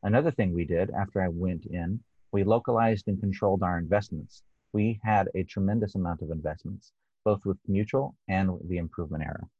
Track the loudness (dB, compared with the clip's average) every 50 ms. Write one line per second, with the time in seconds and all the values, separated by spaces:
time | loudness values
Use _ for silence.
0 | 2 4 4 4 4 4 2 2 0 2 2 0 0 0 2 0 0 0 0 -4
1 | -4 -2 0 0 0 0 0 -2 -2 -2 -2 -4 -6 -8 -6 -4 -4 -2 -4 -4
2 | -6 _ _ _ _ _ 0 0 4 4 4 2 4 2 2 4 4 4 4 2
3 | 0 -2 -2 0 0 -2 -2 2 2 2 2 4 2 0 0 0 0 2 2 0
4 | 2 -2 -8 -10 -10 -12 -18 -20 -20 _ _ _ _ _ 0 0 2 2 0 -2
5 | 0 2 4 4 4 2 0 -4 -4 -4 -2 0 0 2 2 0 0 -2 -2 -2
6 | -2 -2 -4 -4 -6 -6 -6 -4 -4 -6 -6 -6 _ -12 -12 -12 _ -20 _ _
7 | _ _ _ _ _ 0 0 2 0 -4 -4 -4 _ -2 0 0 0 0 0 -2
8 | -2 -2 -8 _ _ -2 0 0 2 0 -2 -4 -6 -4 -4 -4 -4 -6 -6 -8
9 | -8 -6 -6 -6 -6 -6 -8 -10 -12 -14 _